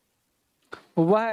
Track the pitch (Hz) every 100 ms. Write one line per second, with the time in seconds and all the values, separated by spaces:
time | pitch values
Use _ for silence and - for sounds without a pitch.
0 | _ _ _ _ _ _ _ - _ -
1 | 165 214 226